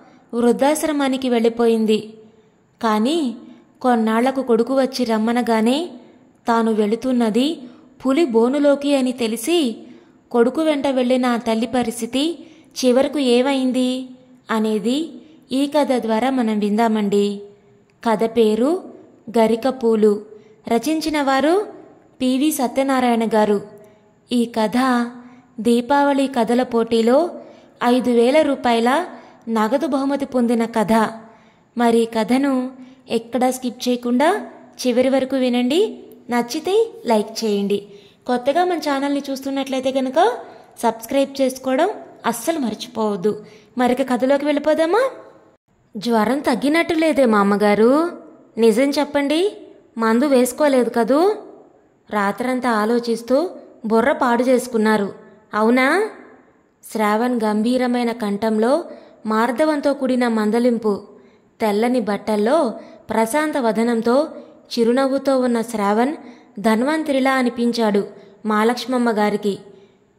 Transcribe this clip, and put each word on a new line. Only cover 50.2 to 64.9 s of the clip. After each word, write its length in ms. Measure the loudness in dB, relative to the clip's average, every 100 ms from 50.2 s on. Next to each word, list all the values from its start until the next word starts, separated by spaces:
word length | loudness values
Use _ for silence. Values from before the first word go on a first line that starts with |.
| 4
వేసుకోలేదు 640 | 4 2 2 2 2 2
కదూ?" 460 | 0 2 2 2 0 -8 -20 -20 _ _ _ -8
రాత్రంతా 600 | -4 -2 -2 -4 -2 -2
ఆలోచిస్తూ 800 | 0 0 0 -2 -4 0 0 0 -8 -20 -12 -2
బుర్ర 260 | 2 2
పాడు 320 | 0 0 2
చేసుకున్నారు, 680 | 2 2 0 -2 2 0 -2 -8 -20 -20 _
అవునా? 560 | -2 2 4 2 2 -2 -6 -20 -20 _ _ _ _ -10
శ్రావణ్ 480 | -4 0 0 0 -2
గంభీరమైన 680 | -2 0 0 0 0 0 -2
కంఠంలో 720 | -4 -4 -2 -2 0 2 0 -2 -14 -20 -14 -4
మార్దవంతో 680 | 0 0 0 0 0 0
కూడిన 340 | -2 0 0 0
మందలింపు. 720 | 0 0 2 2 0 -2 -4 -6 -20 -20 _ _ -4
తెల్లని 380 | -2 0 0 0
బట్టల్లో 720 | -2 -4 -2 0 2 2 0 -4 -14 -20 -6
ప్రశాంత 480 | -2 0 0 -2 0
వదనంతో 720 | 0 0 0 0 2 2 0 -6 -20 -20 -8 0
చిరునవ్వుతో 600 | 2